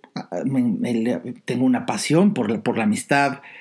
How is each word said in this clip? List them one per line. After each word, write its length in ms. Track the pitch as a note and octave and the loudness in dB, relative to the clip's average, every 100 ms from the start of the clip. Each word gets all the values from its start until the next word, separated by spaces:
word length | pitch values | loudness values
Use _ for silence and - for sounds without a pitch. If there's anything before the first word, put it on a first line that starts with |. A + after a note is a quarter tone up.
| - | -16
ah, 280 | - - F2 | -14 -10 -6
me, 180 | - C3+ | -2 0
me, 560 | A#2+ F#2+ A2 A#2+ A2+ F2 B2 A#2+ - | 0 0 0 0 -2 -4 -6 -10 -6
tengo 180 | C3 | 0
una 220 | C3 B2 - | 2 2 -2
pasión 480 | G#2+ - D#3+ G3+ | -4 2 4 4
por 160 | C3 G#2 | 2 0
la, 120 | G#2+ | -2
por 140 | B2 A2+ | -2 0
la 80 | |
amistad. 560 | G#2 G2+ - C#3+ C#3 B2+ - - | 0 0 0 2 2 -2 -12 -20